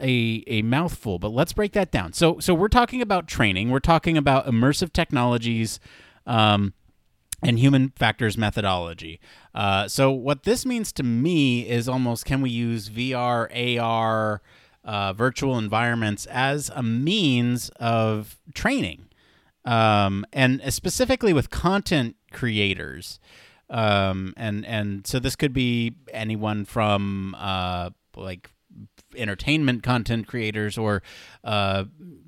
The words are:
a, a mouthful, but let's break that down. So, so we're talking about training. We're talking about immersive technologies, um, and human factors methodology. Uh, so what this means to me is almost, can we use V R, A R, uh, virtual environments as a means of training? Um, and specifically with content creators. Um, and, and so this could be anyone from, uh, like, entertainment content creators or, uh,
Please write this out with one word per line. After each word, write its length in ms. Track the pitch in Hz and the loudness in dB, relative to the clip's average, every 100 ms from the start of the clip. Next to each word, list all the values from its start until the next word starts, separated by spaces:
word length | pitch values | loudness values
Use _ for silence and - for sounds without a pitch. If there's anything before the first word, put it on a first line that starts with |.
a, 420 | 135 123 113 113 - | 0 2 2 -2 -2
a 140 | 113 | 0
mouthful, 540 | 113 135 175 - 113 87 | 2 2 0 -4 -4 -4
but 120 | 104 | -2
let's 240 | 120 165 | 0 0
break 180 | - 208 | 0 0
that 180 | 208 185 | 0 0
down. 220 | 120 85 | 0 -2
So, 280 | - - 170 | 2 2 2
so 140 | - | 2
we're 140 | 170 208 | 2 4
talking 340 | 240 240 254 | 4 2 0
about 240 | 220 185 160 | -2 -2 -2
training. 440 | - 107 92 113 | 0 2 2 0
We're 100 | 131 | 2
talking 380 | 160 165 175 160 | 4 4 4 2
about 300 | 143 135 - | 4 2 2
immersive 440 | 113 131 147 175 | 4 4 4 0
technologies, 880 | - 165 135 123 120 117 113 110 - - - - _ - | 0 0 2 2 2 0 0 -2 -6 -16 -20 -20 _ -2
um, 460 | 113 107 104 101 - _ _ _ _ - - | 4 6 6 2 -4 _ _ _ _ -10 0
and 160 | - 117 | 2 6
human 360 | 135 135 131 - | 6 6 2 2
factors 420 | 113 - 113 113 | 0 2 0 0
methodology. 840 | 107 117 98 90 85 85 80 80 - - _ - | 0 0 0 0 -4 -10 -14 -16 -20 -20 _ -4
Uh, 320 | 101 98 101 | 0 0 0
so 240 | - 135 | 2 2
what 320 | 135 127 139 | 2 -2 -2
this 220 | 196 247 254 | 0 0 0
means 260 | 240 214 | -4 -4
to 120 | - | -2
me 640 | 240 233 165 170 135 120 113 | 0 2 2 2 2 2 0
is 180 | 120 117 | -2 0
almost, 380 | 127 123 117 - | 0 0 -2 -2
can 160 | 135 | -2
we 80 | 131 | -2
use 400 | 117 117 117 104 | -2 -2 -4 -6
V 240 | 107 127 | -6 -4
R, 360 | 127 123 120 113 | -2 0 0 -2
A 240 | 120 123 120 | -2 -2 0
R, 640 | 117 113 113 110 110 104 - - _ _ | 0 0 0 0 0 -4 -10 -20 _ _
uh, 300 | - 104 98 | -8 -4 -4
virtual 440 | 95 127 - 135 123 | 0 -2 0 -2 -2
environments 680 | 107 110 120 117 107 101 - | 0 0 0 0 -2 -4 -6
as 440 | 123 135 147 139 - | -2 -2 -2 -6 -4
a 80 | |
means 840 | 117 117 147 214 160 123 120 123 - - | -2 -2 0 0 2 2 0 -2 -6 -6
of 640 | 117 113 110 107 107 - - | -2 2 0 -2 -6 -16 -16
training? 520 | - 214 269 107 71 - _ _ _ _ _ | -4 -2 0 -4 -8 -18 _ _ _ _ _
Um, 600 | - 117 110 104 98 98 101 | 0 4 4 4 2 0 -4
and 280 | 139 127 131 - | 0 2 2 -2
specifically 580 | - 185 - 254 254 220 | -4 -4 0 0 2 2
with 180 | 156 - | 2 0
content 680 | - 175 196 - 156 117 - _ | 0 0 2 0 0 -2 -8 _
creators. 920 | - 123 107 101 92 78 67 - - _ - - _ - | -6 -2 2 0 0 -8 -12 -16 -18 _ -20 -20 _ -8
Um, 640 | 120 107 101 98 95 95 - | -2 2 2 0 -2 -6 -8
and, 300 | 113 104 107 | -6 -6 -4
and 420 | 113 104 98 - | -4 -4 -6 -6
so 100 | 131 | -4
this 200 | 131 - | -4 -2
could 160 | 147 | -2
be 420 | 127 123 120 117 - - | 0 0 0 -2 -6 -14
anyone 540 | - 110 107 107 104 98 | -8 -6 -4 -2 -4 -4
from, 720 | 120 107 101 98 98 95 95 | -2 2 2 0 -4 -6 -8
uh, 520 | 98 95 90 87 87 - _ - | -4 -4 -2 -4 -6 -10 _ -16
like, 320 | 92 90 - _ _ - 104 _ _ - | -14 -14 -18 _ _ -20 -20 _ _ -8
entertainment 680 | 107 98 - 156 139 120 | -6 -4 0 0 0 0
content 460 | 127 123 104 117 101 | 0 0 0 -4 -4
creators 500 | 117 107 107 107 107 | -6 -4 -2 -4 -2
or, 240 | 110 101 - - - - 113 | -2 -2 -4 -18 -20 -14 -4
uh, 400 | 104 98 98 98 151 175 - | 0 2 2 -2 -10 -20 -20